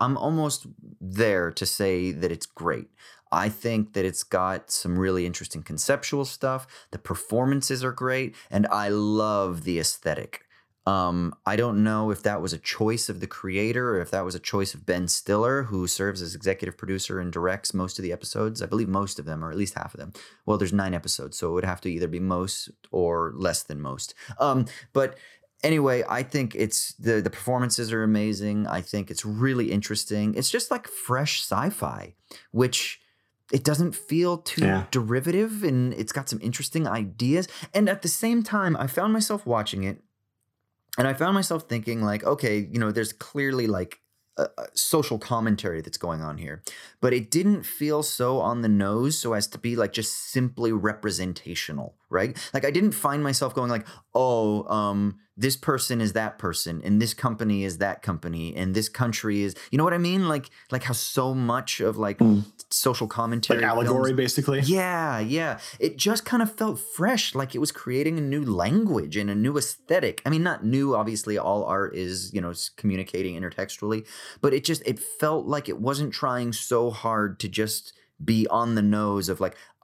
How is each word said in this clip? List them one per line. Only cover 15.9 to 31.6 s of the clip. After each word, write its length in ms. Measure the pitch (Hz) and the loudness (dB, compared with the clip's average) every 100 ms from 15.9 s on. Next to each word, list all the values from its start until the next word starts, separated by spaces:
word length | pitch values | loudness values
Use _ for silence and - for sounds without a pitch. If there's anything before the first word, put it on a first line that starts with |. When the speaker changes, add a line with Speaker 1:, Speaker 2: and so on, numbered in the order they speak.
| - 98 95 | 0 -2 -2
Speaker 1:
as 120 | 85 | -8
executive 420 | 76 90 95 90 - | -4 -2 -2 -4 -8
producer 440 | 90 95 - 95 | -6 -4 -4 -4
and 100 | 90 | -4
directs 400 | 85 90 98 - | 0 0 0 -2
most 240 | 95 92 - | -2 -4 -4
of 40 | |
the 100 | 90 | -6
episodes. 480 | 90 - 104 107 113 | -6 -6 -4 -4 -4
I 60 | - | -2
believe 220 | 117 107 | -2 0
most 320 | 98 98 - | 0 -2 -6
of 60 | 73 | -8
them, 180 | 78 | -6
or 80 | 80 | -6
at 60 | 85 | -4
least 160 | 98 | -4
half 200 | - - | -4 -10
of 60 | 71 | -10
them. 120 | 71 - - - - | -16 -16 -20 -6 -2
Well, 100 | 104 | 0
there's 140 | 95 | 2
nine 220 | 101 95 | 2 0
episodes, 420 | 85 - - 69 - | -2 -4 -6 -8 -6
so 120 | 85 | -2
it 20 | |
would 120 | 90 92 | 0 0
have 160 | 90 | -2
to 100 | 95 | -4
either 160 | 82 85 | -4 -2
be 100 | 87 | -2
most 520 | 95 90 95 - - - _ | -2 0 -2 -6 -10 -18 _
or 420 | 92 87 82 82 64 | 0 2 0 -2 -2
less 260 | 90 80 | -2 -2
than 180 | - 73 | -4 -8
most. 340 | 69 65 - - - - | -8 -8 -12 -14 -14 0
Um, 260 | 143 131 117 - - | 2 2 0 -6 -2
but 220 | 135 131 - - - _ _ | 0 0 -4 -20 -20 _ _
anyway, 400 | 151 160 135 123 - | 2 4 4 2 0
I 140 | 123 | -2
think 340 | 131 147 120 - | -2 -2 0 0
it's, 380 | 110 - - | 0 0 -4
the, 260 | - 113 110 | -2 2 2
the 100 | 90 | 2
performances 600 | - - 127 123 113 113 | -2 -2 0 2 0 0
are 100 | 113 | 2
amazing. 640 | 110 107 107 98 104 104 104 | 4 4 2 -2 -2 -2 -2
I 140 | 92 | -4
think 300 | 92 107 95 | -4 -4 -4
it's 140 | - | -6
really 460 | 107 107 135 123 101 | -4 0 0 2 0
interesting. 640 | 101 - 107 - 104 107 | 0 0 -4 -2 0 0
It's 160 | 107 135 | 0 0
just, 200 | 233 - | -2 -2
like, 180 | 226 - | -4 -6
fresh 540 | - - 127 147 - | -10 -2 0 0 -2
sci-fi, 720 | - - | -2 0